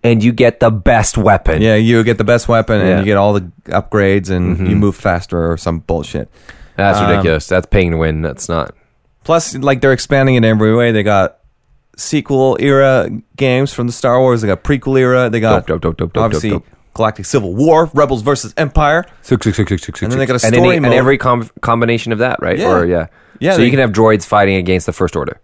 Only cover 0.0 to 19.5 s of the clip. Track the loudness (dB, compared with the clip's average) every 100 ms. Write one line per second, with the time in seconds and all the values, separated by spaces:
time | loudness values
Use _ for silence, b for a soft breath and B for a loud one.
0 | 2 2 2 2 0 2 0 2 2 2
1 | 2 0 2 2 2 2 2 2 4 2
2 | 2 0 0 0 2 0 2 0 2 0
3 | 2 2 2 0 -4 -18 -6 -6 -2 0
4 | 2 0 -2 -2 -2 -2 0 0 0 -2
5 | -2 -2 -4 -4 -2 -4 -4 -6 -4 -6
6 | -6 -10 -10 B B B B -2 0 2
7 | 0 0 0 -2 0 -2 0 0 0 0
8 | -2 -4 -6 -8 -6 -6 -6 _ _ _
9 | _ _ -2 -2 -2 -4 -2 0 0 0
10 | 0 0 2 2 2 2 2 2 2 0
11 | 0 0 0 _ _ _ _ _ _ -14
12 | -6 -6 -2 0 2 0 2 2 4 2
13 | -2 -8 _ -4 0 0 -2 -4 -8 -4
14 | 0 2 2 2 0 -4 -2 -4 0 2
15 | 2 2 0 0 0 0 -2 -4 -4 -4
16 | -6 -2 -2 -2 -4 -6 -8 _ _ -4
17 | -4 -4 -4 -2 -2 0 2 4 2 0
18 | 0 0 -2 -2 -4 -6 -2 0 0 0
19 | -4 -20 -4 -2 0